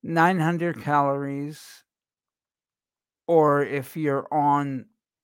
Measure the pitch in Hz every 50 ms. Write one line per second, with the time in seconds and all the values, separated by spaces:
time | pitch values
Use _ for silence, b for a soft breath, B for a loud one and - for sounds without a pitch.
0 | - - 165 165 165 180 190 180 156 165 175 165 170 175 - - 110 147 147 143
1 | 143 139 139 139 143 139 143 139 143 147 151 - - - - - _ _ _ _
2 | _ _ _ _ _ _ _ _ _ _ _ _ _ _ _ _ _ _ _ _
3 | _ _ _ _ _ - 170 160 151 147 143 143 143 101 139 143 127 - - 165
4 | 156 143 139 139 - - - 156 143 143 143 143 143 139 135 127 - _ _ _
5 | _ _ _ _